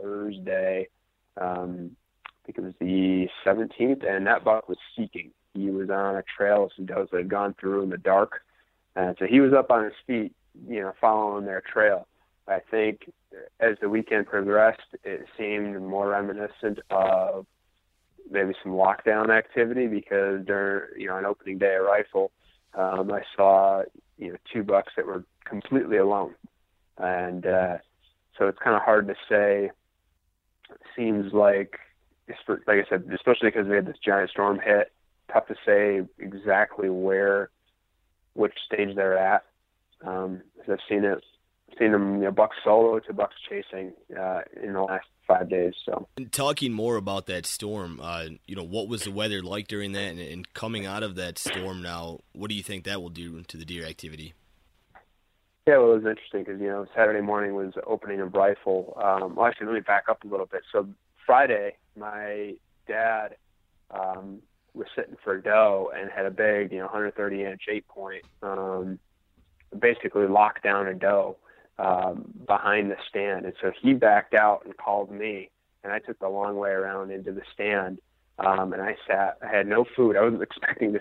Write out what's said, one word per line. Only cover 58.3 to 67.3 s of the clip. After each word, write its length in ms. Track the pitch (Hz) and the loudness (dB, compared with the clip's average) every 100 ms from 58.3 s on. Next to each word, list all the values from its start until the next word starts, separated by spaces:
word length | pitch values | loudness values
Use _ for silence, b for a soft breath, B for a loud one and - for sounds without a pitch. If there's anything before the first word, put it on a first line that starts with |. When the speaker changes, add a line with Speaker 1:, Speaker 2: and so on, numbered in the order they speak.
| 98 | 2
Speaker 1:
rifle. 580 | 98 101 98 95 - - | 2 2 -2 -4 -4 -4
Um, 340 | 101 95 95 85 | 0 0 -2 0
well, 100 | 120 | 0
actually, 220 | - 107 | 0 -6
let 80 | 113 | -4
me 40 | |
back 300 | 95 101 - | 0 0 0
up 140 | 113 104 | -4 -4
a 20 | |
little 180 | 98 92 | -8 -6
bit. 180 | 95 - | -10 -4
So 180 | 107 101 - _ _ - | -4 -4 -6 _ _ 4
Friday, 520 | 127 135 104 104 - _ 107 | 6 6 2 -2 -8 _ -16
my 640 | 104 104 104 104 104 90 _ _ - | -12 -10 -8 -8 -8 -12 _ _ -8
dad, 520 | 107 113 110 104 - _ _ _ _ _ | -2 0 0 -4 -12 _ _ _ _ _
um, 520 | 98 95 95 98 101 _ _ _ | -8 -6 -6 -10 -18 _ _ _
was 140 | - - - | -14 -12 -10
sitting 200 | - - | -10 -8
for 120 | 104 95 | -6 -4
a 60 | |
doe 500 | 104 107 107 98 92 80 | 4 6 6 4 -2 -6
and 160 | 98 | -8
had 140 | 101 98 | -4 -4
a 60 | |
big, 400 | 95 107 104 98 | 0 2 2 0
you 60 | 95 | -4
know, 80 | 95 | -6
hundred 280 | 104 104 107 | -4 -4 -4
thirty 300 | 101 | -4